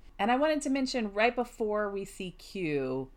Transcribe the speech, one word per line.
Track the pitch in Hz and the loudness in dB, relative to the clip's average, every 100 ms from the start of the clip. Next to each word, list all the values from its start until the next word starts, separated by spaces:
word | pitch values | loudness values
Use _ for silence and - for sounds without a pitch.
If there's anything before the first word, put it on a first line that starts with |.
| - - | -12 -2
And | 208 | 2
I | 254 | 4
wanted | 311 302 | 4 2
to | 294 | 0
mention | 269 262 254 208 | 0 0 -2 -2
right | 202 240 240 | 2 2 2
before | 226 - 214 208 202 | -2 -2 0 0 0
we | 202 196 | -4 -8
see | - 185 | -8 -8
Q, | - - 196 160 143 131 131 131 | -10 -10 -4 0 0 0 -2 -4